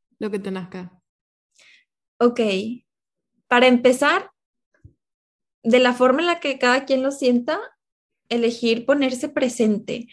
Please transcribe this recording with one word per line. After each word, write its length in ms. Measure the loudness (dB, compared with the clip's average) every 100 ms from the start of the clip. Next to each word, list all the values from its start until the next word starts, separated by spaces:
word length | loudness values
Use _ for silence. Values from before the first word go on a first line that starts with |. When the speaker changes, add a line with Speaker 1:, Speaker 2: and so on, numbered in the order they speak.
| _ -10
Speaker 1:
Lo 120 | -8
que 80 | -6
te 120 | -8
nazca. 400 | -10 -10 -14 -16 _ _ _ _ _ _ _ _ _ _ _ _ -2
Speaker 2:
Ok, 200 | 0 0 -2 -2 -6 -12 _ _ _ _ _ _ -2
para 200 | 4 4
empezar, 640 | 4 2 2 0 -2 -4 _ _ _ _ _ -20 _ _ _ _ _ _ _
de 160 | 2 4
la 140 | 4
forma 280 | 4 2 4
en 60 | 0
la 120 | -2
que 180 | -4 -2
cada 280 | 0 0 0
quien 180 | -2
lo 80 | -2
sienta, 480 | -2 0 0 0 -6 -8 _ _ _ _ _ -6
elegir 560 | -2 -2 0 -2 0 0
ponerse 420 | 0 0 -2 -6
presente, 800 | -2 -4 0 0 0 -4 -10 -12